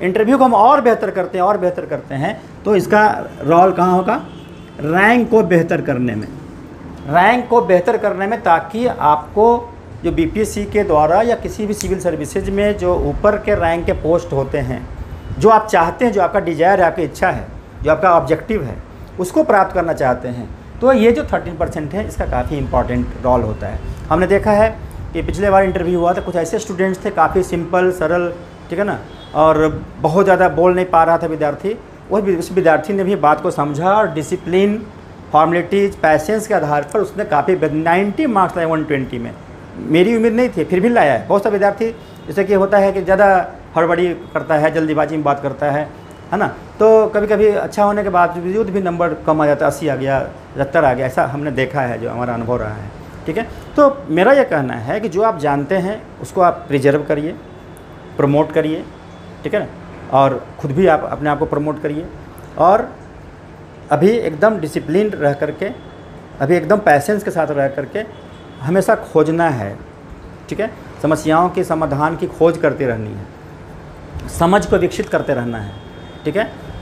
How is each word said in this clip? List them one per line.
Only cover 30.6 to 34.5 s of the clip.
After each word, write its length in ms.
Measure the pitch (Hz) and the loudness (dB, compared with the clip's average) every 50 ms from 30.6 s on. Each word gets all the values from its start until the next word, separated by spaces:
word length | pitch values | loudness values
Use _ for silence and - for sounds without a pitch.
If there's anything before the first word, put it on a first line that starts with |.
| 175 180 180 | 4 4 4
नहीं 100 | 185 185 180 | 2 0 2
पा 160 | - 165 165 | 4 4 4
रहा 140 | 165 165 160 | 4 4 2
था 100 | 170 165 | 0 -2
विद्यार्थी, 500 | 160 151 151 147 139 - - 196 226 240 - - - - - - | -4 -2 -2 -2 -4 -4 -6 -6 -6 -8 -10 -18 -20 -16 -8 -2
वो 120 | 190 214 | -2 0
भी, 140 | 196 196 180 | 0 0 0
उस 160 | 165 170 - | -2 -2 -2
विद्यार्थी 420 | 180 185 175 160 156 151 - - 202 | -2 2 4 4 4 2 2 -2 -2
ने 100 | 196 190 | -2 0
भी 120 | 185 202 165 | 0 0 2
बात 240 | 147 147 151 151 | 4 4 4 4
को 100 | - 180 | 0 -2
समझा 420 | - 156 143 147 143 143 170 185 202 | -2 -2 -2 -2 -2 -2 0 2 2
और 180 | 220 214 175 147 | 2 2 0 0
discipline, 640 | 156 143 - 185 180 - 165 | -4 -6 -4 -6 -6 -4 0